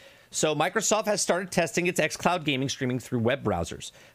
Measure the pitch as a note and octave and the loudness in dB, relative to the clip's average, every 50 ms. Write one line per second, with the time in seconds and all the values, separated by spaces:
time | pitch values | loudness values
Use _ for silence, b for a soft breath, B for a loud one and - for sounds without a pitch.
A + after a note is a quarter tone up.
0 | B B B B B B B - - D#3 D3+ D3 D#3+ - - A3 - - G#3+ G#3+ | B B B B B B B 0 0 2 2 2 0 0 0 0 0 2 2 2
1 | A3 G#3+ G#3 - - - F3+ F3+ G3 F3+ - F#3 E3 D#3 - F3+ F3 F3 F3 - | 2 0 0 0 2 0 0 0 0 -2 0 0 0 2 2 0 0 0 0 2
2 | D#3 D#3 - - - F3 F3+ F3+ D3 D3+ C3+ B2+ C#3 C3 - - C3 B2+ B2+ A#2+ | 0 0 0 0 0 0 0 2 0 0 0 0 0 -2 -2 -2 -2 -2 -2 -4
3 | - - B2+ A#2+ A2 A#2+ C3+ C3+ A#2+ G#2+ F#2 E2+ E2+ - - C2 - - B B | -4 -2 -2 0 2 2 0 2 0 0 0 0 0 -4 -6 -12 -12 -16 B B
4 | B B | B B